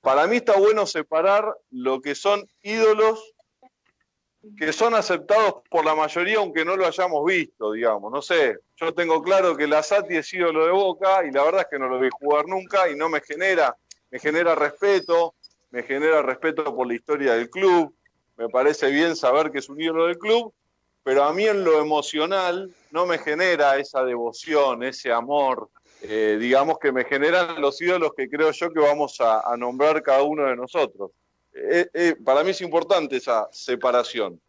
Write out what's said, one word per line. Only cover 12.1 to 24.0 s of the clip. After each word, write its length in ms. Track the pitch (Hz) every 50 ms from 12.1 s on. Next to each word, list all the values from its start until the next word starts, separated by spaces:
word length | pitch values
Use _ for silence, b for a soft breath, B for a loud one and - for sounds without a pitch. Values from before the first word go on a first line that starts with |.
| 123
jugar 340 | - 139 143 147 147 151
nunca, 420 | 165 190 190 190 180 - 196 185 175
y 60 | 147
no 140 | 143 156 165
me 120 | 160 147
genera, 560 | - _ 147 151 180 196 190 170 156 131 117 _ _ _ - _ _ _
me 120 | - 127
genera 340 | - 147 151 165 175 170 160
respeto, 800 | 151 151 147 143 - - 202 202 190 - - 170 170 170 165 _ _ _ - _ _ _ _ -
me 100 | 123 117
genera 400 | - 135 139 147 156 160 156 143
respeto 400 | 127 127 123 - 160 156 160 156 151 -
por 100 | 131 127
la 80 | 123 117
historia 400 | 117 _ - 151 143 139 135 120
del 160 | 113 117 117
club, 420 | - 180 196 190 180 175 160 147 _ _ _ _ _ _ _ _ _
me 120 | - 117 117
parece 400 | 113 127 135 147 151 147 - 147
bien 260 | 139 143 160 170 160
saber 340 | 165 - 127 127 147 156 156
que 80 | 147 143
es 100 | 131 -
un 120 | 139 147
ídolo 260 | 160 165 160 160 165
del 100 | 170 175 170
club, 360 | 175 214 226 233 233 220 _ _ _ _ _ _ _ _ _ _ _
pero 220 | 135 131 139 143
a 80 | 147 156
mí 120 | 180 208
en 200 | 220 208 202 190
lo 160 | 170 160 151
emocional 920 | 151 151 151 151 143 - - 151 151 175 196 196 185 180 175 185 196 185 - _ _ _ -
no 120 | 160 180
me 140 | 180 170 160
genera 600 | - 156 151 156 180 185 175 151 147 143 135 139
esa 260 | 143 - - 139